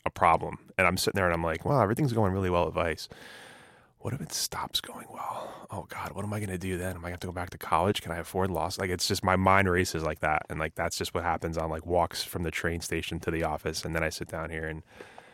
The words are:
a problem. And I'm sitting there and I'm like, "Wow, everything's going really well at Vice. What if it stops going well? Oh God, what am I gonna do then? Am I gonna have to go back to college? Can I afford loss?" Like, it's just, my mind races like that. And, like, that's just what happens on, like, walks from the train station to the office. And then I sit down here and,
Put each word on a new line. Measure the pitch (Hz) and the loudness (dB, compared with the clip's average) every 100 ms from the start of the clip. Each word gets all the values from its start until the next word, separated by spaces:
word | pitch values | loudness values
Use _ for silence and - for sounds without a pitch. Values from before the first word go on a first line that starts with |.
| - | -2
a | |
problem. | - 87 82 82 - - - | 4 6 6 2 -10 -8 2
And | 92 | 4
I'm | 90 | 4
sitting | - 98 | 0 2
there | 90 | 2
and | |
I'm | 85 | 2
like, | 82 80 - | 0 -2 2
"Wow, | 139 | 4
everything's | 101 123 147 | 4 4 2
going | 113 101 | 4 2
really | 95 92 | 4 2
well | 87 82 | 2 2
at | |
Vice. | 85 82 78 - - - - - - - - _ _ | 0 -2 -2 -8 -16 -20 -18 -20 -20 -20 -20 _ _
What | - | -8
if | 143 | -6
it | 156 | -6
stops | - - - - - | -4 -4 -4 -4 -4
going | - - - | -6 -14 -14
well? | - - - - - - | -10 -8 -6 -8 -12 -10
Oh | 101 - | -10 -8
God, | - - | -8 -8
what | 76 | -6
am | 104 | -4
I | 104 | -4
gonna | 101 92 | -2 -4
do | 95 90 | -2 -2
then? | 90 | -2
Am | 90 | -4
I | |
gonna | 87 | -8
have | 87 | -6
to | 92 | -6
go | |
back | 90 90 | -6 -6
to | - | -8
college? | - 80 92 104 | 0 4 4 4
Can | - | 0
I | 85 | -6
afford | 82 95 95 | -4 0 2
loss?" | 85 82 92 | 2 0 -2
Like, | 98 | -2
it's | 90 - | 0 0
just, | 95 | 0
my | 95 92 | 4 6
mind | 95 95 95 | 8 8 6
races | 90 90 82 | 4 2 0
like | 80 78 | -2 0
that. | 78 78 - | 2 0 -2
And, | 80 | -4
like, | 78 - | -4 -2
that's | 85 - | -4 -2
just | 87 90 | -4 -2
what | |
happens | 85 80 85 82 | 0 -2 -2 -2
on, | 80 | -2
like, | 80 85 | -4 0
walks | 87 82 - | 2 2 0
from | - - | -6 -4
the | 82 | -4
train | - 85 85 | -2 -2 -2
station | - 82 - 82 | -2 -4 -4 -6
to | 82 | -2
the | 82 | -2
office. | 80 76 - 78 80 | 0 -2 -4 -6 -4
And | 82 | -2
then | |
I | 80 | -2
sit | - 78 | -4 -8
down | 82 80 | -8 -6
here | 80 80 | -6 -6
and, | 80 - - - - - | -8 -12 -20 -20 -20 -20